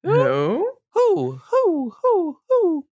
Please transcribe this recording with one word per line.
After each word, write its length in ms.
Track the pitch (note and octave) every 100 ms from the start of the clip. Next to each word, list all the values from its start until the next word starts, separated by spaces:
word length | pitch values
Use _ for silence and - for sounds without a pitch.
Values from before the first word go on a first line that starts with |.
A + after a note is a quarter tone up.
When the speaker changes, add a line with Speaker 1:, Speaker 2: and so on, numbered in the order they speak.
Speaker 1:
Who? 100 | E4 A#4
Speaker 2:
Who? 480 | C5 C#3 D3 A#3 A4+ C5+ _
Speaker 1:
Who? 460 | A4 A#4+ F#4+ B2+ C3 -
Who? 420 | B4+ B4 D#4 B3+ -
Who? 360 | B4+ A4 D#4+ C#4+ _
Who? 360 | B4+ G4 D4+ -